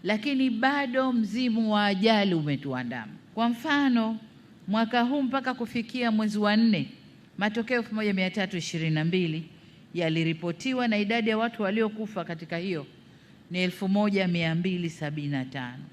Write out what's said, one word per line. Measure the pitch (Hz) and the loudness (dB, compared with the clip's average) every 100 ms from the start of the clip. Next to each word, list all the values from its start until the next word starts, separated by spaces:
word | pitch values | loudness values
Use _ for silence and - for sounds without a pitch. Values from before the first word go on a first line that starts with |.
lakini | 175 214 285 277 262 | -2 -2 0 2 2
bado | 220 262 285 277 254 262 | 2 0 2 0 0 2
mzimu | 247 214 214 254 220 220 | 2 0 0 0 2 2
wa | 208 208 | 2 2
ajali | 196 214 220 202 170 | 4 4 4 4 2
umetuandama. | 147 139 139 127 123 123 110 - - | 0 -2 -2 -4 -4 -6 -8 -12 -12
Kwa | - 233 | -2 -2
mfano, | 233 320 285 277 233 220 220 - - - - - | 0 0 2 4 2 0 -4 -10 -20 -20 -18 -2
mwaka | 214 226 247 | 0 2 2
huu | 240 285 | 2 2
mpaka | 269 269 262 | 0 0 -2
kufikia | 254 233 240 226 254 240 | -4 -4 -4 -4 -2 0
mwezi | 214 214 208 | 2 2 2
wa | 208 214 | 4 6
nne, | 226 190 135 - - - - - | 4 4 0 -8 -20 -20 -20 -2
matokeo | 208 220 226 254 | -2 -2 -2 -2
elfu | 220 214 | -2 -2
moja | 214 | 0
mia | 190 185 | 0 0
tatu | 185 190 185 | 0 -2 -4
ishirini | 160 170 160 156 | -4 -2 0 0
na | 160 | 2
mbili | 185 170 156 160 - - - - | 2 0 -2 -8 -18 -20 -20 -10
yaliripotiwa | 170 165 160 160 160 175 170 262 254 240 | -2 0 2 0 0 -4 -4 -4 -2 0
na | 214 | 0
idadi | 202 233 220 | 0 0 0
ya | 220 | 0
watu | 233 233 | -2 -2
waliokufa | 202 208 220 214 208 202 | -2 0 0 -2 -8 -8
katika | 170 165 165 170 | -8 -10 -8 -6
hiyo | 185 170 139 - - - - - - | -4 -4 -6 -18 -20 -20 -20 -20 -8
ni | 175 | 0
elfu | 180 180 190 | 0 0 0
moja | 196 208 196 185 | 2 4 2 2
mia | 170 165 165 | 2 2 2
mbili | 180 180 170 | 0 -2 -4
sabini | 160 151 151 147 | -6 -6 -4 -4
na | 143 131 | -4 -4
tano | 139 123 127 147 | -8 -10 -12 -18